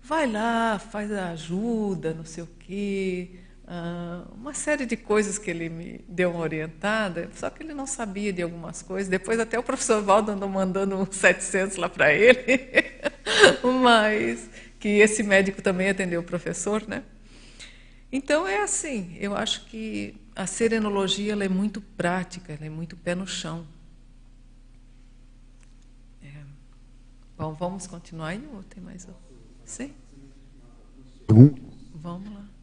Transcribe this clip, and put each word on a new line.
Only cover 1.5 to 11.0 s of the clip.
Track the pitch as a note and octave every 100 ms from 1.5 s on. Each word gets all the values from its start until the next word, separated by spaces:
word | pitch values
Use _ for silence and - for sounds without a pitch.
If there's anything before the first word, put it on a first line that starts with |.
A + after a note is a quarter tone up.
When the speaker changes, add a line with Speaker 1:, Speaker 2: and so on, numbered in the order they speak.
| F3+ A3+ A3+ G#3 F3+ D#3+
Speaker 1:
não | D#3+
sei | D#3 -
o | E3 -
quê, | - G3 G3+ G3 F#3+ F3+ F3+ - - - -
ah, | F3 E3+ F3 E3+ F3 -
uma | G3+ B3+
série | C#4 - D4
de | B3 A3+
coisas | - G#3+ G3+ F#3+
que | -
ele | E3 E3
me | E3 E3+ - -
deu | F3+ F3+
uma | E3+
orientada, | D#3+ D#3+ D#3 - G3+ A3 G#3 E3+ E3+ -
só | -
que | -
ele | D#4+
não | D4 C4+
sabia | - A3 F#3+ G#3
de | F3+
algumas | E3+ E3+ E3 F3
coisas. | - F#3 G3
Depois | F#3 - A3+
até | A3+ A#3+
o |
professor | B3 C4+ - A3
Valdo | G3 G3+ G#3+
andou | G3 G3
mandando | F#3+ F#3+ F#3 G3
uns | F#3+